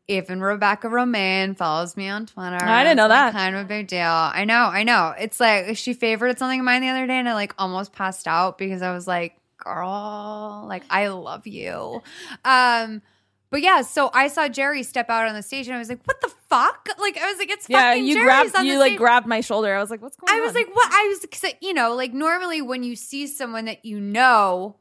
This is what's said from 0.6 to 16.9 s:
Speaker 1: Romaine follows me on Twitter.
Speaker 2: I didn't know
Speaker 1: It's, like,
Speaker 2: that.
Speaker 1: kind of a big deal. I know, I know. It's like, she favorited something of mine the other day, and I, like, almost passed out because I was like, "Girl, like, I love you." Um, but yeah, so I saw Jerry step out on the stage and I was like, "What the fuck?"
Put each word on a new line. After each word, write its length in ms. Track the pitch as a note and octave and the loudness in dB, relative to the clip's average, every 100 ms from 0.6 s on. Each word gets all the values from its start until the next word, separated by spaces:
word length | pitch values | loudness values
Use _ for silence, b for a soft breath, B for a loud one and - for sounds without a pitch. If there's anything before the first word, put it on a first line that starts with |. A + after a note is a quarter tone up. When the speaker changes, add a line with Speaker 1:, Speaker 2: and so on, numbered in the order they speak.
| G3+ G#3 A3+ | 0 0 -2
Speaker 1:
Romaine 680 | A#3+ B3 A3 F#3+ F#3+ F#3+ | 0 0 0 0 0 -2
follows 420 | F#3+ E3 D#3+ F3 G3 | -2 -2 -2 -4 -8
me 120 | F#3+ | -8
on 180 | G#3 A3 | -8 -10
Twitter. 320 | - F3+ F3+ | -12 -8 -4
Speaker 2:
I 220 | F3+ A#3 | 2 4
didn't 140 | D4+ C4+ | 4 4
know 80 | |
Speaker 1:
It's, 60 | G#3+ | 6
like, 220 | A#3+ B3+ | 6 4
Speaker 2:
that. 60 | G#3 | 2
Speaker 1:
kind 160 | F#3 | -2
of 80 | G3 | -4
a 60 | G3 | -6
big 180 | G#3 G3 | -8 -6
deal. 140 | F3+ E3+ | -2 0
I 360 | E3 D#3+ F#3 | 2 0 -2
know, 200 | G#3 A#3 | 2 2
I 180 | A3 F#3+ | 2 2
know. 320 | A3+ A3+ D#3+ D#3 | 2 2 2 -2
It's 220 | A3 - | -8 2
like, 380 | A3+ G3+ F#3 A3 | 2 4 0 -6
she 180 | B3 | -6
favorited 440 | A#3+ A3+ A3 B3 B3 | -4 -2 0 -2 -2
something 200 | B3+ C4 | -4 -2
of 60 | |
mine 160 | B3 B3 | 0 0
the 60 | C4 | 0
other 180 | C4 C4 | -2 -2
day, 80 | B3+ | -2
and 100 | A#3+ | -2
I, 60 | |
like, 200 | G#3+ G3+ - | -2 -4 -4
almost 340 | F#3+ F#3 G3+ | -4 -4 -8
passed 340 | - F#3+ F#3 E3 | -6 -6 -6 -2
out 320 | E3 F#3 - | 0 0 -2
because 240 | F#3+ F#3 | -6 -4
I 100 | F#3 | -6
was 140 | F3+ F#3 | -6 -4
like, 300 | F3 E3+ - _ _ | -4 -4 -10 _ _
"Girl, 1040 | - E3 F#3 G3+ G#3 G#3 G#3 G#3+ G#3+ G#3 - | -10 -8 -6 -8 -10 -12 -12 -12 -12 -14 -12
like, 140 | F#3 - | -14 -4
I 180 | F#3+ G3+ | -2 -2
love 380 | F#3 C#3+ - - | -4 -10 -12 -14
you." 560 | - F2+ E2+ - A#3 B B F4+ B | -12 -10 -10 -10 -12 B B -18 B
Um, 580 | C4 B3+ B3 A#3 A3 G#3+ - _ _ _ _ | 2 4 4 2 -2 -10 -16 _ _ _ _
but 120 | C#4+ | 0
yeah, 200 | F4 E4+ | 4 4
so 280 | - D4+ C4+ | 2 0 0
I 140 | B3+ C#4 | 2 0
saw 200 | D#4 D4 | 0 -2
Jerry 340 | B3+ C#4 C#4+ | -2 -4 -4
step 260 | A#3+ B3+ A#3+ | -4 -6 -2
out 160 | A3+ A3+ | -2 -2
on 80 | |
the 80 | G#3+ | -4
stage 240 | G3 C#4 B3 | -8 -10 -8
and 80 | |
I 40 | B3 | -10
was 100 | A#3 | -8
like, 120 | B3 | -8
"What 160 | - C5 | -6 -6
the 100 | G4+ - _ | -8 -10 _
fuck?" 400 | B3 D4+ - - | 2 4 0 -8